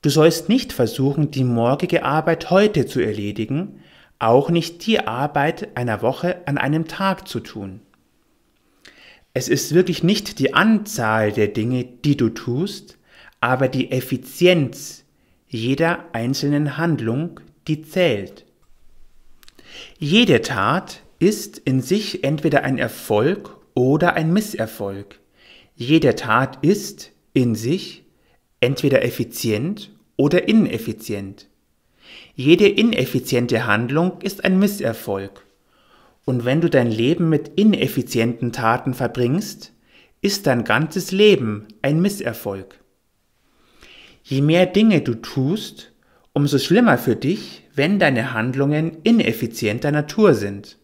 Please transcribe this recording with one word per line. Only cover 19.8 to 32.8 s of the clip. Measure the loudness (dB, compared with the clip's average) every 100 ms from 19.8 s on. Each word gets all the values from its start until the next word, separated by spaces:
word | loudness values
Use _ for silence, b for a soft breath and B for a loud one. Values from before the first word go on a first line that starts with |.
| B B
Jede | 0 2 4 4
Tat | 2 -2 0 0 -4 -20 -20 _
ist | 0 0 -10 -8
in | -2 -2
sich | 0 -2 -2 -4 -4
entweder | -2 0 0 0
ein | -2
Erfolg | -4 -6 -2 2 2 -2 -8 -20 _ 0
oder | 2 4 2 0
ein | 0
Misserfolg. | 0 -2 -6 -8 -6 -8 -8 -14 -20 _ b b b b
Jede | _ 0 4 4 0
Tat | 0 0 0 0
ist | 0 0 -2 -14 -20 _ _
in | 0 0 0
sich | -2 -4 -6 -18 _ _ _ _ _ _
entweder | 0 2 2 2 0
effizient | -4 -8 -4 -2 -2 -4 -8 -14 _ _ -2
oder | 2 2 4
ineffizient. | 2 2 -2 -8 -10 -8 -10 -10 -16 -20 _ _ _ B B B B B -2
Jede | 4 6 6
ineffiziente | 4